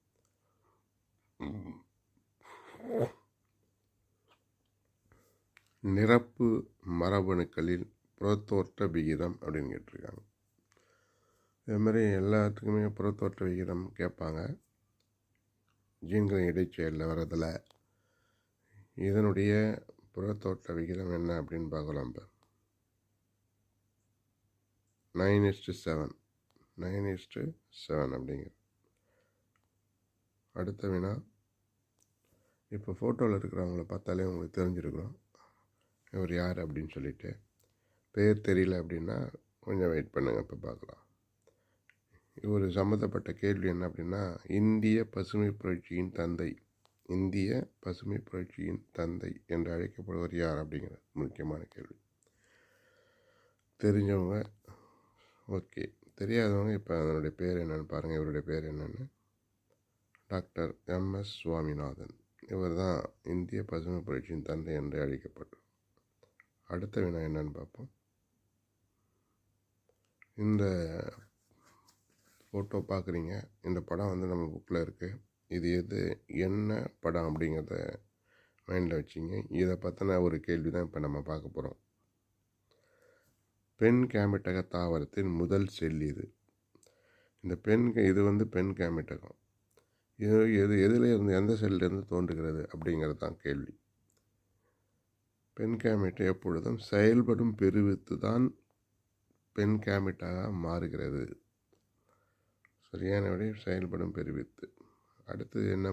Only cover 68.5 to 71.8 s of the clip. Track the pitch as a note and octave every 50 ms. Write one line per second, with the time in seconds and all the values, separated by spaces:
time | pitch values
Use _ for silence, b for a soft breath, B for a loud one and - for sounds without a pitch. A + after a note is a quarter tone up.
68.5 | _ _ _ _ _ _ _ _ _ _ _ _ _ _ _ _ _ _ _ _
69.5 | _ _ _ _ _ _ _ _ _ _ _ _ _ _ - _ _ G#2+ G#2+ G#2+
70.5 | G#2+ G2+ G2+ G2 F#2 F2 E2+ D#2+ D#2+ F2 - - - - - _ _ _ _ _
71.5 | b b b b b b